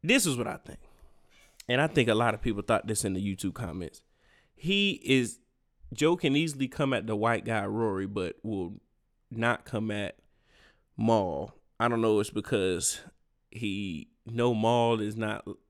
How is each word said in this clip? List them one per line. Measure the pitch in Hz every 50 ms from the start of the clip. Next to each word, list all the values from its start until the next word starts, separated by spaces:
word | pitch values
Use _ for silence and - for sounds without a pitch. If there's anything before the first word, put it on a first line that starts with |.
| -
this | 160 233 277 208
is | 175 135
what | 120 113
I | - 73 73
think, | _ - - - - - - _ - - - - _ _ _ _ - _ _ _ - -
and | 123 127
I | 151 160
think | - 151 123 117
a | 110
lot | 107 120 117 107
of | 107
people | - 127 107 101 101
thought | - 113 104 -
this | 104 110 107 -
in | 101 95
the | 92
YouTube | 98 101 95 95 - 95 82
comments. | - 120 87 78 92 87 78 _ - _ _ _ _ _ _ _ _ _ _ _
He | _ - 165 196 202 202 196 - - -
is, | - 135 131 123 113 - - _ _ _ _ _ _ _ _ - - -
Joe | - 147 160 175
can | 180 - 151 135
easily | 147 165 160 143 135 135 127
come | - - 147 135 131
at | 110 107 113
the | 110
white | 104 107 113 117 104 -
guy | - 113 110 101
Rory, | 101 104 110 113 110 98 95 98
but | 98 101 101 92 85 - - _
will | 117 110 98 90 85 104 - _ _ _ _ _ _ _ _ _ _ 117
not | 110 117 117 120 - -
come | - - 110 107 110
at | 104 104 101 92 - _ _ _ _ _ _ _ _ _ - _ _ _ _ _ _
Mal. | - 110 113 113 110 98 90 78 69 85 - - - _ _ _ _
I | 113 120
don't | 117 117
know | 113 113 107 104
if | 104 -
it's | -
because | 107 98 - 135 104 95 92 90 87 - - - - - - _ _ _ _ _ _ _ _
he | - 110 117 107 95 101 104 95 85 76 - _ _ _ _
know | 113 113 117 120 123 120
Mal | 107 110 113 120 120 117 117 117 110
is | 107 107 107
not | 110 110 107 107 104 - - - - _ _